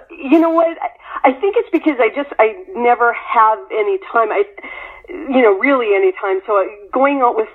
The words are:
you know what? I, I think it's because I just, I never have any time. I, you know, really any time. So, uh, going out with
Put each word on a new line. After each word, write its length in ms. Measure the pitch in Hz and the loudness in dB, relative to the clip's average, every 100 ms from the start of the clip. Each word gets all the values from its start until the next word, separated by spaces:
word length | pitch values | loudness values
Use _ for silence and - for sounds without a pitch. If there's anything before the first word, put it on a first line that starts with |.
| - | -12
you 280 | - 269 320 | -8 2 4
know 100 | 330 | 4
what? 280 | 330 330 330 | 2 0 -2
I, 80 | - - - - 269 | -10 -10 -14 -2 0
I 20 | |
think 220 | 262 392 453 | 0 0 0
it's 120 | - | 0
because 240 | 330 311 247 | 0 0 0
I 100 | 226 | -2
just, 160 | 277 - - | -2 -6 0
I 160 | 220 190 185 | 0 -2 -12
never 380 | 190 240 240 233 | -2 0 2 0
have 440 | 220 - 240 220 214 190 | -2 -2 2 2 2 -4
any 260 | 220 208 190 - | -4 -2 -4 -2
time. 200 | 233 220 | -2 0
I, 120 | 196 202 - - - - - - | -2 -4 -6 -18 -16 -18 -20 -16
you 340 | - 233 262 | -12 -2 2
know, 160 | 226 190 | 4 2
really 380 | 262 269 220 | 0 0 2
any 160 | 196 190 185 | 2 2 0
time. 200 | 202 190 | -4 -4
So, 140 | 208 202 | 0 -2
uh, 60 | 190 - 196 | -2 -8 -6
going 280 | 254 277 277 | 0 0 2
out 140 | 247 | 0
with 120 | 220 220 | 0 -4